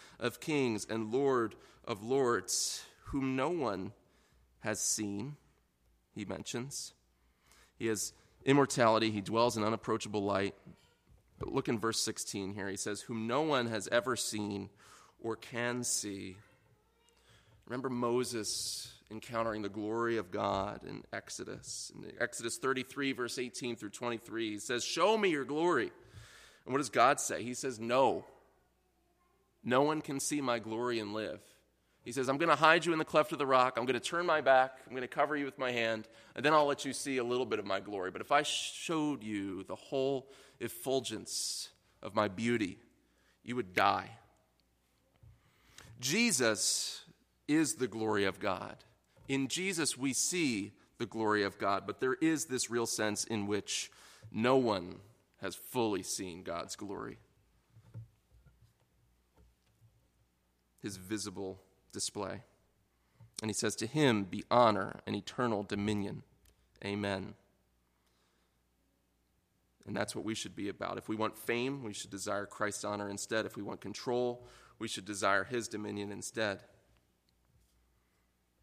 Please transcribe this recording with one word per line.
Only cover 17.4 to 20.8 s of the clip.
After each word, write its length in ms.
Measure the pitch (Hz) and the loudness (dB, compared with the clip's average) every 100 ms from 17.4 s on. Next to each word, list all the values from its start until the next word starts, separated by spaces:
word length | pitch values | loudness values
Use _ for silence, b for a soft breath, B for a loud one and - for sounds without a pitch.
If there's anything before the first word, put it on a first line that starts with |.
| b b - | b b -10
Remember 240 | 123 131 | -6 -4
Moses 1040 | 123 120 120 123 120 104 - - - - - - | -2 2 2 0 -2 -4 -4 -4 -8 -10 -16 -16
encountering 540 | 107 - 117 113 107 | -14 -6 -2 0 -2
the 40 | 101 | -4
glory 500 | 98 104 113 117 113 | -4 -2 0 2 0
of 120 | 92 | -2
God 540 | 101 104 98 101 - | -2 0 0 -2 -6